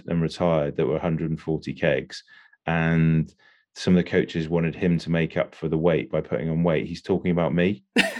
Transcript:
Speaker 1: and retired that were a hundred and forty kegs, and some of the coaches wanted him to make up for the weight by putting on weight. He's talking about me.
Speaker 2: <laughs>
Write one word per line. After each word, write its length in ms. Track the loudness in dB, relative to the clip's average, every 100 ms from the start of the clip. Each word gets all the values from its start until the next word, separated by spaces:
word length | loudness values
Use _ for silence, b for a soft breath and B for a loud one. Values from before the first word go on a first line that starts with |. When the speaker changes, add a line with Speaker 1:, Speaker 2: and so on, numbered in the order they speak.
| -4
Speaker 1:
and 160 | -2
retired 540 | -2 0 2 2 0 -2
that 100 | 0
were 80 | 0
a 40 |
hundred 280 | -2 -2 -2
and 100 | -4
forty 320 | -4 -4 -4
kegs, 480 | -2 0 0 -4 -14 -20 B B B -2
and 680 | 0 2 4 4 4 0 _ b b b
some 220 | -6 2 2
of 80 |
the 40 | 4
coaches 400 | 0 0 -2 -2
wanted 280 | 0 0 0
him 200 | 0 0
to 120 | 0
make 260 | 0 0 -2
up 200 | -4 -4
for 120 | -2
the 80 | 2
weight 320 | 2 2 0
by 120 | -4
putting 280 | -2 -4 -2
on 140 | 0
weight. 240 | 2 0 -2
He's 160 | -8
talking 300 | -2 -2 0
about 200 | 0 0
me. 320 | 2 0 0 _ -2
Speaker 2:
<laughs> 80 | -2 -4